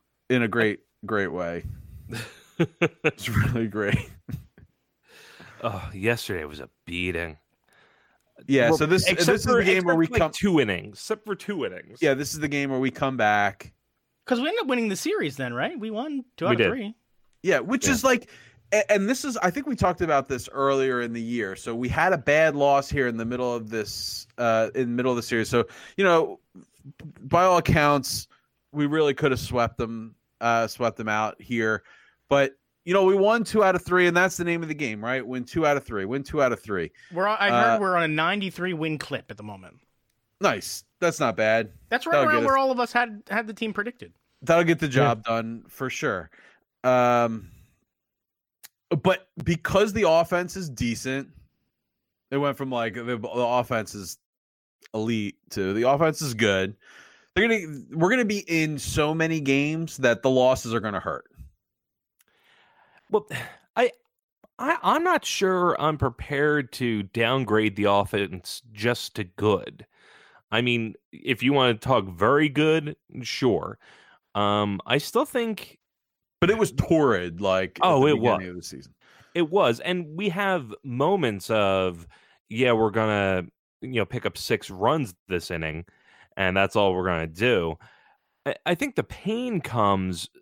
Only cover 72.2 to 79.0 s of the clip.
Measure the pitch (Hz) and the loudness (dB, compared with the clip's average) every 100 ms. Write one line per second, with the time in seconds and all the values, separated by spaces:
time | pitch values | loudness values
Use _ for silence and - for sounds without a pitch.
72.2 | 107 143 151 135 156 160 147 151 _ - | 2 4 2 2 2 2 -2 -10 _ -14
73.2 | 120 - 131 87 87 107 _ - _ _ | -12 -2 0 0 -2 -12 _ -20 _ _
74.2 | _ 104 101 104 104 98 - 135 - 226 | _ -2 0 2 0 -4 -2 -2 0 -2
75.2 | 302 254 226 208 - _ _ _ _ _ | -2 -2 -4 -6 -12 _ _ _ _ _
76.2 | _ _ 175 226 202 131 - 160 139 98 | _ _ 0 2 0 0 2 4 4 2
77.2 | 90 85 98 95 95 - 180 143 139 113 | -2 -2 0 2 0 0 2 6 4 4
78.2 | 120 92 92 90 - 67 69 _ | 2 2 -2 -12 -14 -16 -18 _